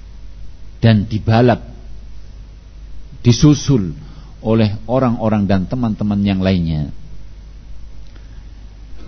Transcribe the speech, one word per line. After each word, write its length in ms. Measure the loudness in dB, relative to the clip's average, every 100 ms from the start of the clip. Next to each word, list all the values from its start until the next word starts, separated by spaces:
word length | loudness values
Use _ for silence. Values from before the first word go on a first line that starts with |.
| -14 -14 -14 -12 -12 -12 -14 2
dan 240 | 4 6 4
dibalap 720 | 0 2 6 6 4 -2 -14 -14 -14 -12 -12 -14 -14 -16 -18 -20 -18 -12 -12 -12 0 4
disusul 640 | 6 6 6 4 2 2 -4 -12 -16 -18 -6
oleh 400 | 2 4 4 2 -2
orang-orang 560 | 2 2 2 2 2
dan 240 | 4 2 0
teman-teman 480 | 0 -2 0 0 2
yang 160 | 2 2
lainnya. 560 | 4 2 2 0 -2 -6 -10 -12 -12 -14 -16 -16 -14 -12 -12 -12 -14 -14 -16 -16 -16 -16 -18 -18 -14 -10